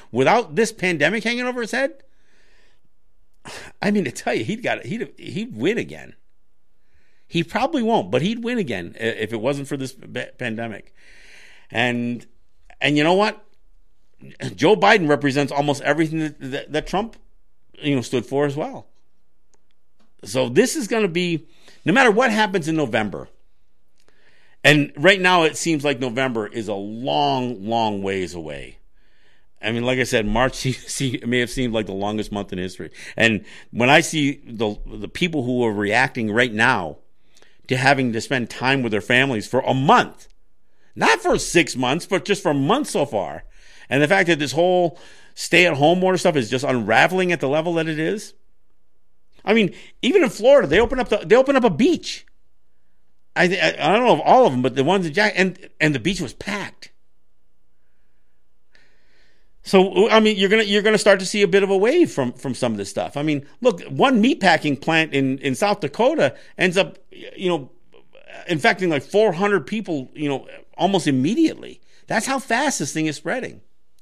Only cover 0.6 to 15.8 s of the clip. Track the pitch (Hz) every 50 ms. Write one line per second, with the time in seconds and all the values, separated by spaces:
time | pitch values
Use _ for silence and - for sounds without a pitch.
0.6 | 226 214 - - 175 185 175 143 147 165 214 226 - 220 240 247 247 254 247 247
1.6 | 226 - 233 254 277 277 320 - - - - - - - - - - - - -
2.6 | - - - - - - - - - - - - - - - - - - - -
3.6 | - - - - - 208 208 208 160 120 - - - 254 240 - 113 110 214 -
4.6 | - 127 113 - - 120 196 233 - - - - - - 117 180 233 262 - 107
5.6 | 123 190 240 214 98 73 78 76 65 - - - - - - - - - - -
6.6 | - - - - - - - - - - - - - - - 170 165 - - 214
7.6 | 254 302 330 262 220 226 226 175 107 90 123 131 151 208 233 247 233 226 247 233
8.6 | 180 120 104 90 85 82 - - 113 113 104 98 110 104 117 107 107 139 143 143
9.6 | 139 - 147 135 131 127 - - - 110 107 123 120 - - - 127 117 110 113
10.6 | 117 117 101 - - - - - - - - - - - - - - - - -
11.6 | - - 110 113 123 123 120 120 120 120 120 110 - - - - - - - -
12.6 | - - - - - 139 147 147 151 170 185 196 208 220 214 - - - - -
13.6 | - - - - - - - - - - - - - - - - 143 123 - -
14.6 | 139 185 214 180 196 202 226 208 165 147 147 123 143 139 127 147 143 127 147 143
15.6 | 147 143 135 131